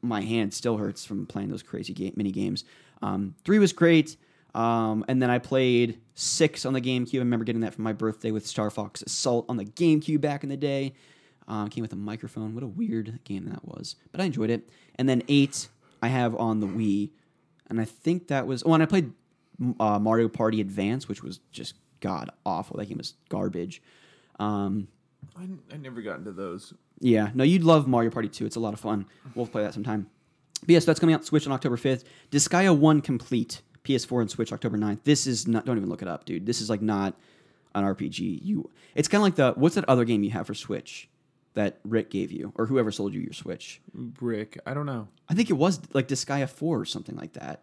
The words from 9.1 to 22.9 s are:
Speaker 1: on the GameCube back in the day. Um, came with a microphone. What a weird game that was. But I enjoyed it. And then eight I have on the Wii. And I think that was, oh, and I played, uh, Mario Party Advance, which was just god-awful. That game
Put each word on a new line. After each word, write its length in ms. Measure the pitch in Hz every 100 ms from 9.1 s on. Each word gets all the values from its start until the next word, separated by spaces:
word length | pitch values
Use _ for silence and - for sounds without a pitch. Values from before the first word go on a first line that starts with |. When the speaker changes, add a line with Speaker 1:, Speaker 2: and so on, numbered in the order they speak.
| - 135 120 -
Speaker 1:
on 80 | 120
the 80 | 101
GameCube 560 | - 170 156 151 151
back 220 | 147 143
in 60 | 139
the 80 | 139
day. 360 | 143 139 139 139 _ _ _ _ -
Um, 220 | 107 104
came 120 | 110
with 100 | 110
a 40 | 95
microphone. 560 | 104 113 117 - 107
What 100 | 110
a 40 | 131
weird 520 | 90 - 113 107 117
game 220 | - 98 95
that 200 | - -
was. 300 | - - - _
But 100 | -
I 40 | 190
enjoyed 260 | 131 110
it. 180 | 117 - _ _ -
And 140 | 131
then 140 | 127 -
eight 420 | 143 139 - - _ _ _
I 60 | 117
have 260 | 131 120 113
on 240 | 117 110
the 80 | 101
Wii. 420 | 95 110 101 104 _ _ _ _ _ _
And 140 | 113
I 40 | 110
think 420 | - - 175 175
that 180 | 139 123
was, 160 | 127 160
oh, 80 |
and 100 | 160
I 20 | 156
played, 260 | 196 147 - _ _ _ - 123 117
uh, 180 | 110 104
Mario 300 | 107 113 117
Party 320 | - 110 110
Advance, 460 | 98 98 101 127 139
which 160 | 101
was 160 | 65 92 _
just 220 | - - - _ _
god-awful. 760 | 95 92 - - - 85 98 -
That 80 |
game 120 | 101